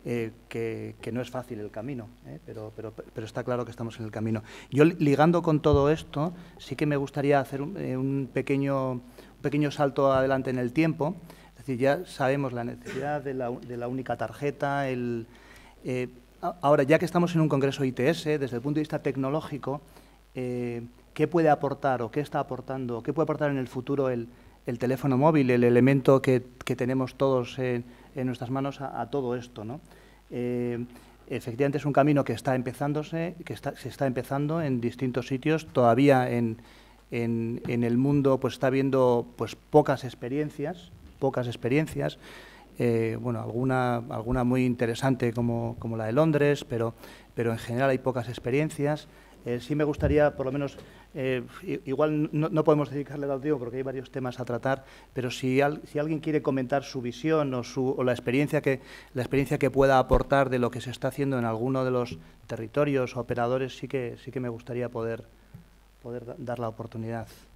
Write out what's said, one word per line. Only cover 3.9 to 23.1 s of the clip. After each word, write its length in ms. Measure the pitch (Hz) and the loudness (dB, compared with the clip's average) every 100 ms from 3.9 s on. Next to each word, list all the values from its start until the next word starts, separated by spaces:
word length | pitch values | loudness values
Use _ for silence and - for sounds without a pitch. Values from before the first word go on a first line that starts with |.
| 113 | -8
en 60 | 110 | -10
el 60 | |
camino. 320 | 110 110 110 110 - - | -6 -2 -4 -4 -18 -6
Yo, 140 | 127 | 4
li-, 120 | 151 175 | 4 6
ligando 420 | 147 135 156 175 | 2 6 6 6
con 200 | 170 151 | 4 2
todo 280 | 151 147 143 | 4 4 4
esto, 440 | 160 - - 160 175 - - | 2 -2 -6 -6 -6 -18 -20
sí 180 | - 127 | -10 -2
que 100 | 151 | 0
me 120 | 143 | 0
gustaría 420 | 139 - 139 143 | -2 -2 4 4
hacer 220 | 131 139 | 2 -6
un, 160 | 143 202 | -8 -6
eh, 180 | 139 127 | -6 -2
un 340 | 135 139 131 | -2 -2 -2
pequeño, 600 | - 127 139 139 139 131 | -4 0 0 0 0 -2
un 80 | 127 - - - - | -6 -10 -20 -20 -6
pequeño 300 | 147 143 147 | -2 0 0
salto 400 | 135 143 139 139 | 2 0 4 4
adelante 380 | 135 131 135 131 | 4 4 2 0
en 80 | 127 | -2
el 160 | 123 | -2
tiempo. 420 | 147 160 - 147 196 - - - | 2 0 2 -2 -4 -14 -20 -20
Es 140 | - - | -18 -8
decir, 120 | 123 | 0
ya 280 | 135 147 180 | 2 2 -2
sabemos 480 | - 131 139 139 | -2 0 2 -2
la 100 | 120 | -4
necesidad 580 | 120 120 - 131 139 147 | -8 -10 -10 -8 -4 -4
de 120 | 139 | -4
la 180 | 131 123 | -6 -6
u-, 100 | 123 | -6
de 160 | 120 120 | -10 -8
la 100 | 120 | -6
única 300 | 131 123 117 | -6 -4 -4
tarjeta, 720 | 110 113 143 143 143 139 139 | -4 -4 -6 -2 -2 -2 -2
el, 380 | 127 120 120 113 - - - - - - | -2 -4 -4 -8 -16 -20 -20 -20 -14 -6
eh, 240 | 127 123 - - - | -4 -4 -8 -20 -8
a-, 160 | - - | -8 0
ahora, 220 | 139 151 | 4 6
ya 160 | 135 160 | 6 4
que 60 | 165 | 4
estamos 300 | 175 175 170 | 2 2 4
en 60 | |
un 80 | 156 | 4
congreso 360 | 147 139 131 135 | 4 0 0 -4
I 60 | |
T 180 | 127 127 | 0 0
S, 300 | 170 156 151 | 0 -2 -2
desde 160 | 135 120 | -2 -4
el 60 | |
punto 180 | 127 151 | -2 -2
de 20 | |
vista 180 | 147 151 | -2 -2
tecnológico, 840 | 151 127 131 151 - 143 123 143 - - - - _ | -4 -2 -2 -4 -6 -8 -6 -8 -10 -20 -20 -20 _
eh, 480 | - 123 123 123 120 117 - - | -8 -6 -4 -4 -6 -10 -16 -20
¿qué 140 | - 151 | -2 2
puede 220 | 170 160 | 4 4
aportar 520 | 143 139 131 143 127 | 4 2 -2 0 0
o 80 | 113 | -2
qué 120 | 151 | -4
está 180 | 143 151 | -4 -4
aportando, 640 | 135 127 123 131 127 120 | -4 -6 -8 -6 -4 -6
qué 100 | 117 | -4